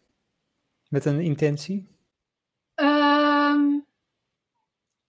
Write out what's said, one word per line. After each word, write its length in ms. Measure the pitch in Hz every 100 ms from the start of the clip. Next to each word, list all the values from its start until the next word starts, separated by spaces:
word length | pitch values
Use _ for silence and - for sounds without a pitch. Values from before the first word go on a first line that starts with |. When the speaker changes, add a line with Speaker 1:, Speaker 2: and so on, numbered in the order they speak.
| _ _ _ _ _ _ _ _ _
Speaker 1:
Met 180 | 143 147
een 140 | 143
intentie? 680 | 170 139 147 147 - 196 - _ _ _ _ _ _ _ _ -
Speaker 2:
Ehm. 1040 | 294 294 285 294 294 294 294 294 285 285 - _ _ _ _ _ _ _ _ _ _ _